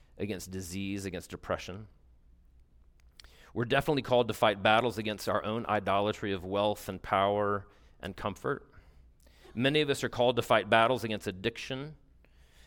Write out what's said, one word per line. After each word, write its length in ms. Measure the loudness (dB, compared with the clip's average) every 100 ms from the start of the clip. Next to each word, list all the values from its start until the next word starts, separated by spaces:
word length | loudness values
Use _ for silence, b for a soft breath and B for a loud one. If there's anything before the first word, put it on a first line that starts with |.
| b b
against 320 | -6 -6 -8
disease, 560 | -10 -8 -6 -6 -6 -6
against 240 | -8 -10
depression. 580 | -10 -6 -6 -6 -14 -16 -20 -20 -20 -20 -20 -20 -20 -20 -20 -20 -20 -20 -20 B B B
We're 120 | -6 0
definitely 360 | 0 2 0
called 280 | 4 4 4
to 40 |
fight 300 | 4 2 4
battles 340 | 4 6 4 -2
against 320 | -6 -4 -2
our 140 | -2
own 240 | -2 -4 -2
idolatry 640 | 0 2 2 2 0 -2
of 100 | -4
wealth 460 | -2 0 0 0 -6
and 100 | -10
power 680 | 0 2 4 2 0 -2 -6 b b b
and 180 | -10 -6
comfort. 500 | -8 -6 -6 -6 -10 -20 b b b _ -20 B B -2
Many 260 | 2 2
of 80 | 2
us 140 | 0
are 60 | -2
called 260 | 2 2 2
to 40 |
fight 280 | 4 2 6
battles 340 | 4 6 2
against 240 | -2 -4 -6
addiction, 680 | -4 -4 -4 -8 -8 -10 -14 -20 -20 -20 b b b